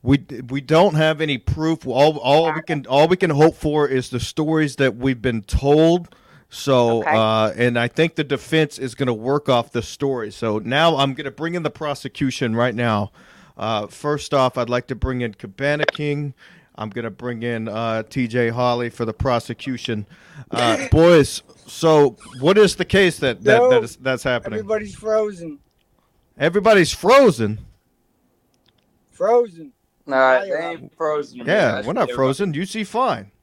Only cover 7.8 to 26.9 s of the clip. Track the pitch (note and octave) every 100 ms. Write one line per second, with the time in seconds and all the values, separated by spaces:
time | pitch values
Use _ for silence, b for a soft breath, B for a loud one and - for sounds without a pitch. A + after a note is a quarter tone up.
7.8 | A#2+ - E3 - C#3 C#3 - D#3+ D#3 -
8.8 | C3 - C3 A2 A#2+ C#3+ C#3+ A#2+ A#2 A#2+
9.8 | - - C#3 B2+ G#2+ - A2+ G#2+ G#2+ C3+
10.8 | E3 D#3 C#3 C3+ C#3+ - E3 F3 D#3 -
11.8 | D3+ C#3 C3+ - C#3 - B2 A2+ B2 A2+
12.8 | A#2+ G#2+ G2 b b b b - G#2+ A2
13.8 | G#2 - D3 D3 - C#3+ B2+ B2+ A#2 B2
14.8 | - A#2 C3 B2+ A#2+ G2+ - - C#3 D3+
15.8 | D3+ - D3 D3 C#3+ - b b b -
16.8 | G#2+ G2+ A2+ F#2+ B2 A#2 A#2+ A#2 A2 G#2+
17.8 | A#2 A2+ A2 C#3 A#2+ A#2+ A#2 A2+ B2 A#2+
18.8 | A#2+ - A2+ A2 C3+ A#2+ - A#2+ - B2
19.8 | - G#2+ G2+ B B D3 B2+ A#2 A#2+ A2
20.8 | - D3+ E3 E3+ C3+ - _ _ - -
21.8 | D#3+ D#3 C#3+ A2+ - B2+ C#3+ G3 G#3 -
22.8 | F3+ F#3+ F#3 - C#3 G2 A#2 A#3 B3+ B3
23.8 | B2 - C3 B2+ C#3 B2 - G#2+ G3+ G#3+
24.8 | G#3 - G#3+ A3 G#3+ F#3 E3+ C#3+ _ _
25.8 | _ _ _ _ _ _ D3 F#3+ G3+ G#3
26.8 | D#3+